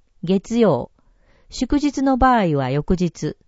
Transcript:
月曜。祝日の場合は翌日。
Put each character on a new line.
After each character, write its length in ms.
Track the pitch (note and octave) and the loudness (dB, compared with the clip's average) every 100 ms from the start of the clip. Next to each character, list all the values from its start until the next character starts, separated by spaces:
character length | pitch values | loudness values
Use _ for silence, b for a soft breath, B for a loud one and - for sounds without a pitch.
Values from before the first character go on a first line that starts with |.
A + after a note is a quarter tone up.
| _ _ | _ _
月 360 | E3 F#3+ - A#3 | -2 -2 -2 0
曜。 320 | G#3+ B2+ - _ _ _ _ _ _ | 2 2 -4 _ _ _ _ _ _
祝 300 | - B3+ D4 | -6 -2 0
日 240 | D4 C#4+ | -2 -2
の 140 | C4+ C4 | 0 2
場 200 | C4 A#3+ | 4 4
合 200 | F3+ C#3+ | 2 0
は 120 | C3 | -2
翌 280 | C#3+ - F3+ | -2 -2 0
日。 400 | F3 - D3+ - | -2 -4 -10 -10